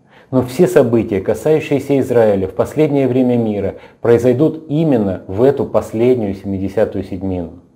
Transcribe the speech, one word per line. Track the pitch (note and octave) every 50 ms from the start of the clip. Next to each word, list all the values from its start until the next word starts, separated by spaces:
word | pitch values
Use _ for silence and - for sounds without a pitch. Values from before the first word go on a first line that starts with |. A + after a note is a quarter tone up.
| _ _ _ - _ _
Но | C3 C3
все | B2 - - - F3+
события, | - - D3+ C3+ A#2+ A#2 A2+ G2+ - G2+ F#2+
касающиеся | F#2+ A2 G#2 - - D3+ D#3 D3+ D3+ - C#3+ C3 C3+ - C#3+ C3+
Израиля | A#2+ B2 A#2+ A#2+ A2+ G#2+ G2+ F#2+ F#2+ F#2
в | -
последнее | - A2+ - - D3 D#3 D3 C#3+ C#3 C3+
время | B2+ A#2+ C3 B2+ B2 B2
мира, | A#2+ A2+ G#2+ G#2 G2+ G2 F2+ - - - - _ _
произойдут | - A2+ A#2+ A#2 A#2 B2+ B2 B2 D#3 D#3 D#3+ - -
именно | - C#3+ D3+ E3 D#3 C3+ A2+ G#2 G2 F2+ F2+ -
в | - F#2+ G2+
эту | C3 C3+ - C3+ A2
последнюю | - - A2 G#2+ - - A2 A#2 B2+ B2+ B2 G#2+ G2 G2
семидесятую | G2 - G2+ G2 F#2+ G2 F#2+ - A2+ G#2 - - G2+ F2+
седьмину. | - G2 F2+ F#2 F#2+ F#2 F2+ E2+ D#2+ F2 - _ _ _